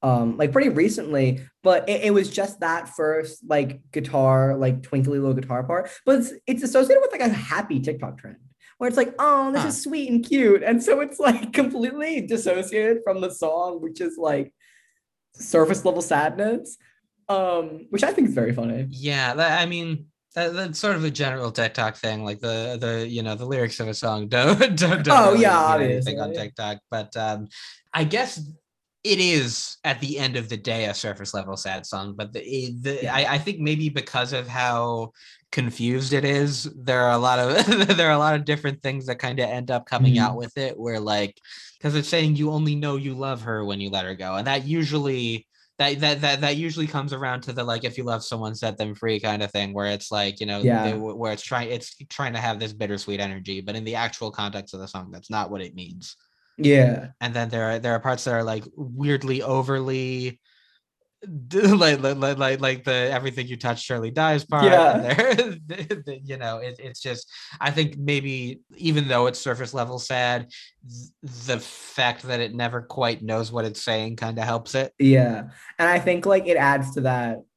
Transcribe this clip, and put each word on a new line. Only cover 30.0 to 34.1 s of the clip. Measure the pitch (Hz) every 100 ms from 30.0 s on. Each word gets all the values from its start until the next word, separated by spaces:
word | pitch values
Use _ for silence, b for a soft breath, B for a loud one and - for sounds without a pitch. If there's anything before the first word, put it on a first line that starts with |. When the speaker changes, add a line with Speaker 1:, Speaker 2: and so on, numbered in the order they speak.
Speaker 2:
the | 139 143
end | 131 123
of | 110
the | 113
day, | 104 113 107
a |
surface | 101 110 98 98
level | 101 95 95
sad | 98 95 -
song. | 98 98 101
But | 107
the, | 117
it, | 104 135 127 120
the, | 127 139
Speaker 1:
Yeah. | - 131
Speaker 2:
I, | 139 143
I |
think | 156 180
maybe | 151 156 156
because | 143 -